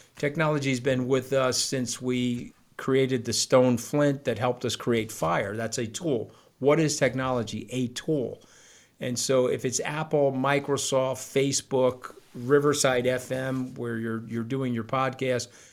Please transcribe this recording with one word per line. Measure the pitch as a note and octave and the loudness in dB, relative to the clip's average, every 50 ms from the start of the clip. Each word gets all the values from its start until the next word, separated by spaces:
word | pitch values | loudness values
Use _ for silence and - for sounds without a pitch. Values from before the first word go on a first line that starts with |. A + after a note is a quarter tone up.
| - _ _ | -20 _ _
Technology's | - - D3 C#3+ E3 D#3+ D3+ D3+ D3 C3 C#3 C3 B2 | -4 -4 -4 0 0 0 0 0 0 0 0 -2 0
been | A#2+ C#3+ C3 B2+ B2+ | 0 0 0 0 2
with | B2 C3+ C3 B2 B2+ C#3 | 2 2 0 2 2 2
us | C3+ C3 B2+ B2 | 2 2 2 2
since | - - - - C3 B2 A#2 - - B2+ | 0 -2 -2 -2 -2 -2 -4 -6 -4 -2
we | B2+ B2+ B2 B2 B2 A#2+ A#2+ - - - _ _ _ _ | -2 0 2 2 0 0 -2 -6 -10 -14 _ _ _ _
created | - - - C3 C3+ C3+ B2+ C3 B2 A2+ | -8 0 2 4 4 4 4 2 0 0
the | A#2 G#2+ | -2 -2
stone | - - - C#3 C3 B2+ B2+ B2 | -2 0 4 6 6 6 6 4
flint | A2+ - - - D3 D3 C#3+ C#3 C#3 - | 2 0 -2 0 2 2 2 2 0 -2
that | B2+ A2+ G#2 | -2 -2 0
helped | B2+ B2+ A#2+ - - | 0 -2 -2 -2 -2
us | A#2+ G#2+ | -4 -4
create | - - - A#2+ A2+ G#2+ A2+ | -2 0 0 2 2 0 -2
fire. | - - D3+ E3 E3+ D#3 A2 G2 G#2 | -4 -4 -2 0 0 0 -2 -2 -4
That's | A2+ A2+ A2+ - - | -4 -4 -4 -4 -4
a | A#2+ A2 | -6 -6
tool. | A2+ - F3+ E3 C3+ A2+ G#2+ - - - _ _ _ _ | -6 -4 -2 0 0 0 -2 -6 -12 -20 _ _ _ _
What | - - - D#3 | 2 4 4 6
is | D#3+ D3 - | 4 2 2
technology? | - C#3+ B2+ A#2+ C3 C3 C3 B2+ B2 A2 G#2+ - - - - A#2+ | 2 2 2 2 0 -2 0 0 -2 -2 -4 -6 -8 -8 -6 -4
A | C3 B2+ A#2 | -4 -4 -4
tool. | B2 - - - D#3 C#3+ A#2 G#2 G2+ - - - - - - - - - - _ _ _ | -4 -6 -4 -2 -2 0 -2 -4 -6 -10 -16 -20 -20 -20 -20 -20 -20 -20 -20 _ _ _
And | C3+ B2+ B2 A2+ | -6 -6 -4 -4
so | - - C3 B2+ B2+ B2 | 0 2 4 4 4 4
if | C3+ A#2+ - | 0 0 -2
it's | B2+ A#2 - | -2 -2 -2
Apple, | - - D3+ D#3 D#3 D#3 D#3+ D3+ C#3+ C#3 C3 | -4 -4 -4 -4 -4 0 2 2 2 2 2
Microsoft, | C3 B2+ C#3 C#3+ C#3+ C#3+ C#3+ C#3+ C3 - - C#3 C3 C3 C3 C3 - - - - | 0 0 2 2 0 0 0 -2 -2 -2 0 0 0 0 0 -2 -6 -8 -2 0
Facebook, | C#3 C#3 C#3 C3 - - - C3+ B2+ C3 B2+ B2 - - - - - - - - | 0 0 2 0 -2 -4 -2 0 2 2 2 0 -2 -10 -18 -18 -20 -20 -18 -14
Riverside | B2+ A#2+ B2 C#3+ D3 C#3+ D3 C#3 C#3+ - C3+ B2+ B2 A#2+ B2 | -10 0 2 4 4 4 4 2 2 2 2 2 2 2 0
F | B2+ B2 - - C3 | 0 -2 -4 -6 -6
M, | C3 C3 C3 C3 C3 B2+ B2 - | -4 -4 -4 -4 -4 -6 -8 -8
where | - A#2+ A#2 A#2 A2+ | -8 -8 -6 -4 -4
you're, | A2+ A2+ A2+ A2+ A2+ A2+ | -4 -4 -4 -6 -6 -6
you're | A2+ A#2 A2+ | -4 -4 -4
doing | A2+ C3+ C3+ C3+ B2+ A#2+ | -2 -2 -2 -2 -2 -2
your | A2+ A2 | -4 -4
podcast, | A2 - C3 C3 C3 A#2+ - C3+ B2+ B2+ A#2+ - - - - - - | -2 -2 0 0 -2 -2 -2 -2 0 0 -2 -2 -6 -12 -20 -20 -20